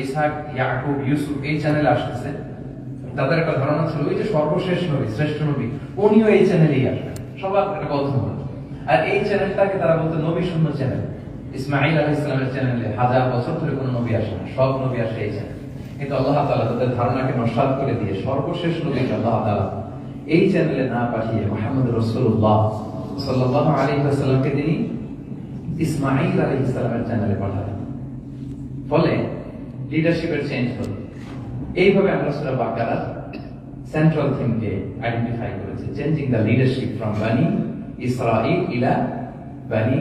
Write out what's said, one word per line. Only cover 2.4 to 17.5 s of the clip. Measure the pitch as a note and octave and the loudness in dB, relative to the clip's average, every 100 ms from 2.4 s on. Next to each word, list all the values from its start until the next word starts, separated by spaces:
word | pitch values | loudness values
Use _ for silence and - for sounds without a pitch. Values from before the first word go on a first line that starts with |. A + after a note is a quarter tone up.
| - - - - - - - - | -10 -10 -12 -10 -10 -10 -8 -2
তাদের | - D#3+ | 2 2
একটা | D#3+ C#3+ | 2 0
ধারণা | - D#3+ D#3+ | 0 2 0
ছিল | D3 F3+ | 0 0
ওই | G3+ | 0
যে | A3 D#3+ | 2 2
সর্বশেষ | D3+ F3+ F#3 F3 F3 | 2 0 0 0 0
নবী, | C#3 A2 - | 0 -2 0
শ্রেষ্ঠ | D3+ - D3+ | -2 0 0
নবী, | B2+ A2+ - - - | 0 -2 -6 -8 2
উনিও | G#3 A3 G#3+ F#3+ | 6 8 8 8
এই | - | 6
চ্যানেলেই | E3 D#3 C3 B2+ | 6 6 6 2
আসবেন, | - - - - - | 0 -6 -8 -10 -6
সবার | - G3+ D3+ - | 0 2 2 -2
একটা | D3 | -2
কথা | C#3+ C#3 B2 | -2 0 0
হলো। | G2 - - - - - - | -2 -4 -8 -10 -12 -10 2
আর | D#3+ - | 4 4
এই | G3+ G#3 | 0 2
চ্যানেলটাকে | G3 F#3+ G3 G3 E3+ | 0 0 2 2 2
তারা | E3 D#3+ | 2 2
বলতো | D#3+ D#3 D#3 | 2 0 0
নবী | E3+ F3+ | 0 0
শূন্য | E3 D3 C#3 | 2 0 0
চ্যানেল। | B2 - - - - - - B2 | -2 -2 -6 -8 -12 -12 -10 -8
ইসমাইল | C#3 C#3+ D#3+ D#3 | -2 0 2 2
আলাইহিস | D3+ C#3+ | 2 0
সালামের | C3 C3+ B2+ | 0 0 -2
চ্যানেলে | C3+ B2 A#2 A2 - | 0 0 0 -2 0
হাজার | - C3+ B2+ | 2 4 2
বছর | A#2+ E3 D#3 | 0 -2 -2
ধরে | C#3+ B2+ | -2 -2
কোনো | B2+ A#2+ | -2 -2
নবী | A2+ G2+ | 0 0
আসে | G2+ F#2 | -2 -4
না, | - C3 | -6 0
সব | C3 C3 | 2 2
নবী | B2 A#2 A2+ | -2 0 -2
আসে | A2 G2+ | -2 -4
এই | - | -4
চ্যানেলে। | - - - - - - | -8 -10 -12 -12 -12 -8
কিন্তু | C#3+ C3 | -4 0
আল্লাহ | C#3 D3 C3+ | 2 2 2
তাআলা | A#2+ A2+ | 2 2
তাদের | A#2+ B2 A2+ | 2 0 2
ধারণাকে | A#2+ C3 C3 B2 | 2 2 0 2
নস্যাৎ | A2+ | 0